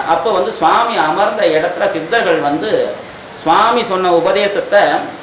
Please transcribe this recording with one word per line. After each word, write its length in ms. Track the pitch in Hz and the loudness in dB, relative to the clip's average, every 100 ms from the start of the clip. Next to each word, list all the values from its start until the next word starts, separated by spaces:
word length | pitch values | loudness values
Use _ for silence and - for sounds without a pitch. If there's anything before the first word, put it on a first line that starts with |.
| 147 | 2
அப்போ 240 | 175 226 | 0 2
வந்து 220 | 185 214 | 0 -2
சுவாமி 440 | - - 220 233 202 | 0 2 2 2 0
அமர்ந்த 460 | 156 175 214 - 175 | 0 0 0 0 0
இடத்துல 400 | 156 170 - 202 | 2 -2 -2 -2
சித்தர்கள் 540 | 165 156 233 190 160 | -2 -2 0 0 0
வந்து 300 | 143 151 214 156 120 - - - - | 0 -2 0 0 -2 -6 -14 -18 -18
சுவாமி 480 | - 156 185 220 240 | -6 0 2 4 2
சொன்ன 280 | 208 185 185 | 0 0 2
உபதேசத்தை 680 | 170 175 196 202 175 - 202 156 151 - - | 2 2 0 0 -2 2 2 4 0 -4 -12